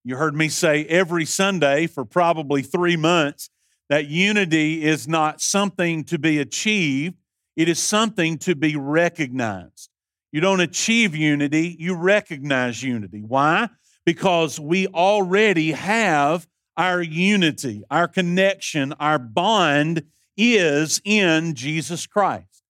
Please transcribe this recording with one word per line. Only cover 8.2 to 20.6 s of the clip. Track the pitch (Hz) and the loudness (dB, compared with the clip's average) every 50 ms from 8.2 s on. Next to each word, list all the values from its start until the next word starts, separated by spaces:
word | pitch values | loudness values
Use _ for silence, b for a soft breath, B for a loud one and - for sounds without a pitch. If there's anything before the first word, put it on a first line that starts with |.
| 165 160 165 143 | -2 -2 -2 -4
to | - 185 175 | -2 -2 -2
be | 139 156 156 151 | 0 0 -2 -2
recognized. | 147 135 143 151 165 175 170 - - 151 127 123 131 120 110 98 92 82 - _ - - - _ _ _ _ _ _ _ _ - | -2 -4 0 0 2 2 2 0 -4 -6 -6 -4 -4 -4 -4 -4 -8 -12 -16 _ -20 -20 -20 _ _ _ _ _ _ _ _ -4
You | 151 | 0
don't | 170 190 196 185 | 0 2 2 2
achieve | 175 143 - - - - 226 233 226 196 151 | 0 -2 -2 -4 -2 0 2 2 2 0 0
unity, | 156 156 151 147 143 147 139 147 156 160 175 170 160 | 0 0 0 2 2 0 0 0 0 -2 -2 -4 -8
you | 160 180 185 | -6 -6 -4
recognize | 165 170 190 208 208 208 - 165 139 135 147 139 127 127 123 113 107 131 | 0 2 2 2 2 2 -4 -10 -8 -4 -2 0 0 0 -2 -4 -6 -6
unity. | 131 120 113 101 90 90 104 | -6 -4 -6 -6 -10 -12 -14
Why? | 107 107 123 135 143 151 165 202 240 214 b b b b b b b | -8 -4 0 2 2 2 2 0 -2 -4 b b b b b b b
Because | 170 165 - - 190 175 170 165 151 - - | -2 -2 0 2 2 2 2 0 -2 -4 -6
we | 151 143 175 190 190 | -6 -2 -2 0 -2
already | 185 185 165 175 196 214 208 190 175 185 202 220 214 185 165 156 160 151 | -2 0 0 2 2 4 2 2 2 2 2 4 4 2 2 0 -2 -2
have | - 147 180 214 233 220 190 160 147 143 143 165 180 - _ _ _ _ _ - | -4 -2 -2 0 2 2 2 2 2 2 2 0 -2 -4 _ _ _ _ _ -4
our | 160 170 185 180 180 175 | -2 -2 0 0 -2 -4
unity, | 165 156 170 185 202 214 196 170 156 123 - - 123 104 104 101 - | -4 -2 0 2 2 2 2 2 0 0 -2 -6 -8 -8 -8 -8 -2
our | 139 160 175 | 0 0 0
connection, | 170 - 190 180 170 175 185 190 196 190 190 - - - - 135 139 151 - | 0 0 -2 -2 0 2 2 2 2 0 -2 -6 -6 -4 -4 -4 -4 -4 -2
our | 151 151 156 147 | 0 0 0 0
bond | 123 113 107 - 175 214 226 208 175 151 143 147 151 160 170 - - b b b b b _ | -2 -4 -4 -2 0 2 2 4 4 4 2 2 2 0 -2 -4 -6 b b b b b _
is | - 214 240 240 202 | 2 2 4 4 4